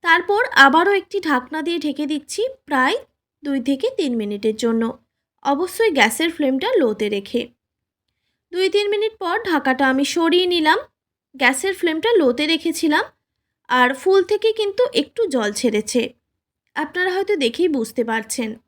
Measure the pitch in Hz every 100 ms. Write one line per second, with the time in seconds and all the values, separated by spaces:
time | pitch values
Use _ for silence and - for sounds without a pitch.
0 | 349 339 359 403 494 - 277 311 370 403
1 | - 403 320 269 254 311 311 339 294 277
2 | 294 302 - - 494 539 - 277 262 508
3 | - _ _ _ 285 269 240 269 466 523
4 | 302 233 208 202 220 220 233 226 226 -
5 | _ _ _ _ - 277 359 - 453 269
6 | 220 220 330 320 285 262 - 480 240 208
7 | 208 202 196 233 233 _ _ _ _ _
8 | _ _ _ _ _ 349 381 403 403 403
9 | 427 440 359 403 440 311 269 262 269 262
10 | 277 349 330 359 370 349 311 381 - _
11 | _ _ _ 262 247 262 381 370 339 320
12 | 440 466 269 240 302 330 339 311 302 311
13 | - _ _ _ _ _ - 254 247 262
14 | 381 381 359 415 440 440 403 392 494 -
15 | - - 415 262 208 208 247 220 220 247
16 | - _ _ _ _ _ _ - 302 359
17 | 370 370 392 392 247 233 349 285 220 -
18 | 226 220 220 - 220 220